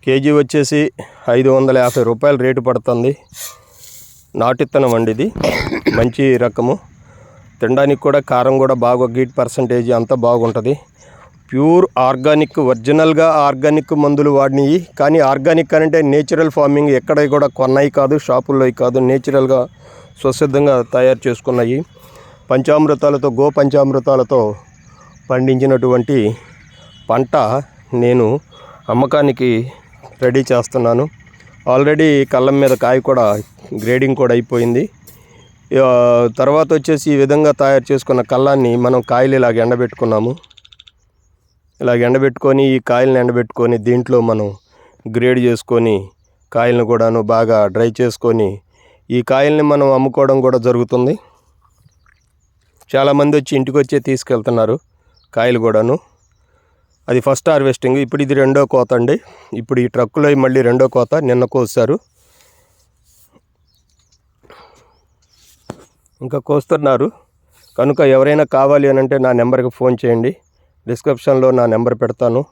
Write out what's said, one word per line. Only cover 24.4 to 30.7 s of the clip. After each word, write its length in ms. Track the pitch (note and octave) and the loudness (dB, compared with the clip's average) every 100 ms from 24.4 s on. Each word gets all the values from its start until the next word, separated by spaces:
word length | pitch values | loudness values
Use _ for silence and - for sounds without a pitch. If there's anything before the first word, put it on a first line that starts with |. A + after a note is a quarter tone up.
| G#2+ G#2+ - _ - - - - - | -2 -6 -16 _ -20 -20 -20 -20 -6
పండించినటువంటి 1080 | B2+ C3 C3 C3+ B2+ B2+ B2 A#2 C#3 G#2+ A2+ - - - - - - - | -2 0 0 2 0 2 0 0 0 0 -4 -14 -20 -20 -20 -20 -20 -4
పంట 260 | A#2 B2+ D#3 A2+ B2+ C#3 _ _ | -4 0 0 0 -2 -6 _ _
నేను 460 | B2 A#2+ B2 A2 C#3 _ - - - - | -2 0 2 0 -2 _ -20 -20 -20 -6
అమ్మకానికి 840 | A#2 C3+ D3 C#3+ B2 B2+ A2+ B2 - _ - - - | -2 0 0 0 0 -2 -2 -6 -14 _ -20 -20 -4
రెడీ 220 | B2+ B2 C3 | -2 0 0
చేస్తున్నాను. 580 | B2 A2+ | -2 -2